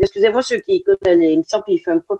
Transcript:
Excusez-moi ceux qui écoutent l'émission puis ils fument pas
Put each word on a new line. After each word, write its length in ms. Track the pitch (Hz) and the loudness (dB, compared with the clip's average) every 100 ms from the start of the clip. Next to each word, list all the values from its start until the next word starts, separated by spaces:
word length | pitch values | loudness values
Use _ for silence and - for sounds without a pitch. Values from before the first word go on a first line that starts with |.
Excusez-moi 400 | - 403 226 226 | -4 0 0 0
ceux 140 | 254 427 | -2 -4
qui 160 | - 190 | -2 -2
écoutent 280 | 185 196 - | 0 0 2
l'émission 540 | 175 - 156 - 214 - | 2 2 0 -2 -4 -2
puis 80 | |
ils 60 | 269 | -4
fument 200 | - 165 - | -2 -4 -4
pas 60 | 403 | -8